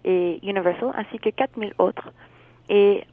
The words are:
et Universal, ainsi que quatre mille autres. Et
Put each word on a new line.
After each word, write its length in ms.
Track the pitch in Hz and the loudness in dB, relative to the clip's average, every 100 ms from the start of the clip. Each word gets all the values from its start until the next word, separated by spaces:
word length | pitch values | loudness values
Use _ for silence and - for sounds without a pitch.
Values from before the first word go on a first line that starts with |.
| - | 0
et 300 | 185 175 165 | 2 0 -2
Universal, 480 | 196 196 180 175 247 - | -4 -2 0 0 -4 -6
ainsi 220 | 208 220 | -10 -6
que 120 | 214 | -4
quatre 260 | - 269 - | -2 -4 -4
mille 180 | 214 - | -6 0
autres. 320 | 185 - - - - _ _ _ - | -2 -2 -12 -18 -20 _ _ _ 0
Et 340 | 202 202 202 - | 4 4 2 -4